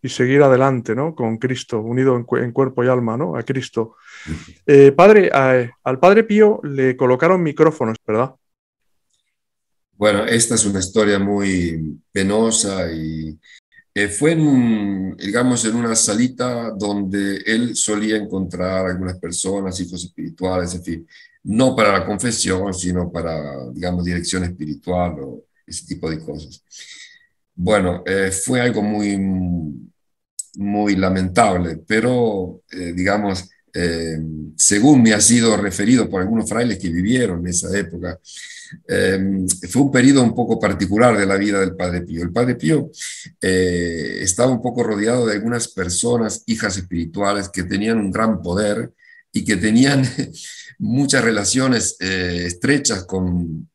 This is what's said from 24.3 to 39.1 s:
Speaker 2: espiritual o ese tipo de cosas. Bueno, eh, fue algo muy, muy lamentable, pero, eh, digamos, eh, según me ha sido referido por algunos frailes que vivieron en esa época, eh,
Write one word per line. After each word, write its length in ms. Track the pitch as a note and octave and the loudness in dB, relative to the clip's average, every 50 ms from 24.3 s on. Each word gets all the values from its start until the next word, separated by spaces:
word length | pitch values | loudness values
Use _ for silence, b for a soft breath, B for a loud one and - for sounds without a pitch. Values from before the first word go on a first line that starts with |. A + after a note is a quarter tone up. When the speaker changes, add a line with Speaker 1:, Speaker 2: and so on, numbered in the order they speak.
| - F#2 F#2 | -4 -4 -4
Speaker 2:
espiritual 680 | F2 F2+ - D#2+ D2+ D2+ - _ - F2+ F2+ F2+ F2 D#2+ D2 | -4 -6 -8 -8 -10 -10 -10 _ -4 -2 -2 -2 -2 -4 -8
o 240 | C2+ C2+ B1 A1+ - _ _ _ _ | -12 -14 -14 -16 -20 _ _ _ _
ese 200 | - - - - | -16 -14 -14 -12
tipo 240 | - - - - D#2+ | -12 -12 -8 -6 -6
de 80 | D#3+ - | -6 -8
cosas. 440 | - - D3 - D#2 - - - _ B B B B B B B B B B B B B B _ _ _ _ | -8 -12 -12 -12 -14 -16 -20 -20 _ B B B B B B B B B B B B B B _ _ _ _
Bueno, 480 | - F2+ F#2 G#2+ G2+ F#2 F2+ F2 F2 - | -4 0 0 2 2 2 0 -2 -4 -4
eh, 260 | F2+ F#2+ G2 F#2+ F#2+ F#2 | -4 -2 0 0 -2 -2
fue 280 | - - - B2+ B2 | -4 -4 -2 0 0
algo 220 | A#2 B2 A2+ G#2+ G2+ | 0 0 0 0 -2
muy, 340 | G#2 G#2+ G#2 G#2 G2+ G2+ G2 G2 F#2+ F#2+ F#2 F#2 F2+ F2+ E2+ D#2+ D2+ C#2+ B1 G1+ G1+ _ _ _ _ _ _ _ _ _ - - _ - | -2 -2 -2 -2 -2 -2 -2 -2 -2 -2 -2 -2 -2 -2 -4 -4 -6 -10 -12 -16 -20 _ _ _ _ _ _ _ _ _ -18 -18 _ -10
muy 400 | - G2+ G2+ G2+ G#2 G#2 G#2 G2+ | -8 -6 -4 -2 -2 0 0 0
lamentable, 840 | F#2+ F#2+ F#2 F#2 F#2 F#2+ F#2 F#2 - - G#2 F#2 F2+ F2+ E2+ E2 D#2+ - | 2 2 0 0 0 -2 0 2 2 2 4 2 0 -2 -4 -6 -10 -6
pero, 760 | _ A2 A2 A2 B2 B2+ B2 A#2+ A2 G#2 F#2+ F#2 F2+ F2+ - _ _ | _ -2 0 0 0 0 2 0 0 0 -4 -6 -6 -10 -16 _ _
eh, 220 | - F2+ F2+ E2+ E2+ | -12 -10 -10 -8 -4
digamos, 540 | F#2 F#2 G2 G2 G#2 G#2 G2+ F#2+ F#2 - - _ _ _ _ _ | -2 0 0 0 0 0 -2 -4 -4 -6 -12 _ _ _ _ _
eh, 460 | F2+ F2 F2 E2+ E2 E2 E2 D#2+ D#2 D#2 D#2 D#2+ D#2 D#2 D#2+ - | -4 -4 -2 -2 -4 -6 -6 -6 -6 -8 -8 -8 -10 -12 -14 -4
según 460 | - - - G2 G#2 A2 C#3+ D3+ C3 A#2 | 0 0 2 2 4 6 8 8 8 8
me 120 | A2+ A2 | 6 6
ha 60 | G#2 | 4
sido 360 | - - A#2 A#2+ A#2 A2+ G#2+ | 4 4 4 4 4 2 2
referido 540 | G2+ G2+ G2+ F2 F#2 G2+ A2 B2+ B2 G#2+ - | 0 -2 -4 -4 -2 2 4 4 4 2 0
por 100 | - - | -2 -4
algunos 280 | F#2 G2 A2+ A2+ G2+ - | -2 0 -2 -2 -2 -2
frailes 300 | G#2+ A2+ A#2+ B2 G#2 E2+ | -2 -2 -2 -2 -2 -4
que 120 | F2+ F#2 | -4 -4
vivieron 500 | E2 F2 F#2 G2+ B2 B2+ B2 G#2 F2+ E2+ | -2 -2 0 0 0 0 0 0 -2 -4
en 60 | E2+ | -4
esa 300 | F2+ F2 E2+ - F2 F2+ G2+ | -4 -4 -4 -4 -2 -4 -4
época, 400 | E2+ D#2+ - F2 F2 F2 - - B B B B B B B B B B B B _ - | -4 -4 -8 -10 -10 -10 -10 -12 B B B B B B B B B B B B _ -4
eh, 580 | - F#2+ F#2+ F#2+ | -2 0 2 2